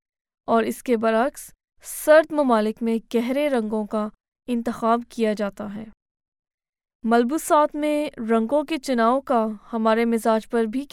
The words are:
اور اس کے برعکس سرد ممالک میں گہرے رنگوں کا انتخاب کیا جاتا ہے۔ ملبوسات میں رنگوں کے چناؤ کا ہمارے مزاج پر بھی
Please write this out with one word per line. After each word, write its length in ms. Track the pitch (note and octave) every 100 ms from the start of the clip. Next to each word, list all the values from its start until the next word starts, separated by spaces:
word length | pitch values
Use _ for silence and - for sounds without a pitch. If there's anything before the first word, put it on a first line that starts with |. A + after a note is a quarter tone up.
| _ _ _ _ -
اور 180 | A3+
اس 200 | A3+ A3+
کے 140 | - A3+
برعکس 540 | A3+ A3 C4 - - - _ _
سرد 480 | - - - D4+ D#4
ممالک 520 | D4+ C4+ A3+ G#3+ A3
میں 320 | A3+ A3+ - A#3
گہرے 340 | A#3 C4 D4
رنگوں 380 | C4 G#3+ G#3+ G#3
کا 200 | A3 G#3+ - _ _ -
انتخاب 540 | A#3+ A#3 A3 A3+ A#3+ A#3+
کیا 240 | - A3
جاتا 420 | G#3+ G3+ G3 G#3 G#3
ہے۔ 100 | A3 - _ _ _ _ _ _ _ _ _ _
ملبوسات 720 | A3+ A#3 A#3+ D#4 - F4 G3+ D4+
میں 440 | D4+ D4 D4+ -
رنگوں 440 | A3 A3+ A3 C#4+
کے 140 | D4 D#4+
چناؤ 440 | C4+ B3 A3+ C4
کا 240 | - B3 A3 G#3 -
ہمارے 320 | A#3 A3 A3 A#3
مزاج 440 | A#3 A#3 A3 -
پر 140 | A#3
بھی 220 | A3+ A#3+ C#4+